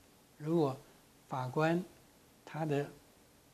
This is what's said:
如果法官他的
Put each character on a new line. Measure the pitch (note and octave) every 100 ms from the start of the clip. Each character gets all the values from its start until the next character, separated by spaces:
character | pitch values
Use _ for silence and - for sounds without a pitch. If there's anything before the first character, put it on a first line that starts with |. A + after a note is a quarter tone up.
| - - - -
如 | D3+ E3+
果 | C#3 B2+ - - - - -
法 | C#3 B2+
官 | D#3 D#3+ E3+ - - - - - -
他 | - D3+ D#3+
的 | C#3+ C#3+ - - - - - -